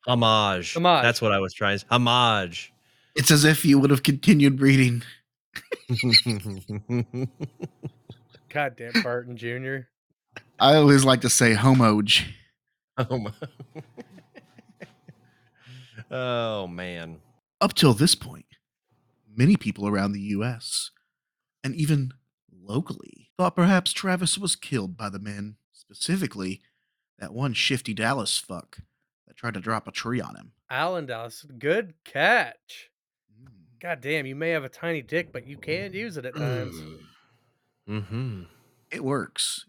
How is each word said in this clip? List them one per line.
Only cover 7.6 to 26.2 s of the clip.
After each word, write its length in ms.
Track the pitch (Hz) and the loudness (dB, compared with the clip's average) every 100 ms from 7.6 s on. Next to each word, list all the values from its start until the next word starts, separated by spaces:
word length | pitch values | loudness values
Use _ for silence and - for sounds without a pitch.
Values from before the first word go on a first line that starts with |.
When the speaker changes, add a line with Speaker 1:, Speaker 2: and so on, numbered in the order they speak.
| 139 _ 147 - _ - _ _ _ | -16 _ -18 -18 _ -20 _ _ _
Speaker 2:
God 260 | 147 139 113 | -6 -6 -8
damn 240 | 117 117 | -4 -4
Barton 320 | 127 120 123 120 | -2 -4 -6 -10
Junior. 540 | 117 123 131 135 123 _ _ _ _ - - _ | -8 -8 -8 -10 -12 _ _ _ _ -20 -20 _
Speaker 3:
I 160 | 135 156 | 6 8
always 280 | 147 139 | 10 8
like 180 | 135 127 | 8 4
to 80 | 120 | 4
say 240 | - 117 107 | 4 4 6
homage. 800 | 131 131 113 107 104 - - - _ _ _ _ _ - | 6 6 6 4 4 2 0 -10 _ _ _ _ _ -6
Speaker 1:
Homo-, 340 | 120 127 104 - 143 - - | -4 -4 -6 -10 -16 -16 -20
<laughs> 80 | 156 - - - 185 _ - _ _ _ _ - _ - _ _ _ _ _ - 127 123 113 - | -20 -20 -20 -20 -20 _ -20 _ _ _ _ -20 _ -20 _ _ _ _ _ -20 -20 -20 -20 -12
oh, 560 | 127 127 120 113 107 92 | -8 -4 -2 -2 -4 -6
man. 500 | 87 90 87 82 82 _ _ _ _ | -8 -10 -10 -12 -16 _ _ _ _
Speaker 3:
Up 140 | 196 | -2
till 220 | - 143 110 | 2 0 2
this 180 | 139 | 0
point, 320 | - - - - _ _ _ _ _ _ _ _ 107 | 0 -4 -18 -20 _ _ _ _ _ _ _ _ 0
many 200 | 139 202 | 4 4
people 320 | 107 98 101 | 0 -4 -2
around 240 | 101 101 | 0 0
the 80 | 101 | -2
U 220 | 101 101 | -6 -4
S 480 | 117 117 - - - - _ _ _ _ _ _ | -4 -8 -8 -8 -8 -14 _ _ _ _ _ _
and 100 | 135 147 | -10 -4
even 380 | 151 147 131 - _ _ _ | 0 0 -2 -10 _ _ _
locally 760 | 92 95 117 180 - - - _ - | _ -6 -6 -6 -12 -16 -20 _ -2
thought 200 | 180 - | -2 2
perhaps 360 | 175 185 185 | 4 4 0
Travis 440 | - 196 185 175 - | -6 -4 -2 -2 -4
was 180 | 196 - | -4 -6
killed 400 | - 127 95 90 | -4 -6 -6 -8
by 140 | 104 | -10
the 80 | 95 | -10
men, 360 | 104 101 104 104 _ | -12 -12 -12 -16 _
specifically 880 | _ _ 104 - 190 | _ _ -10 -4 -2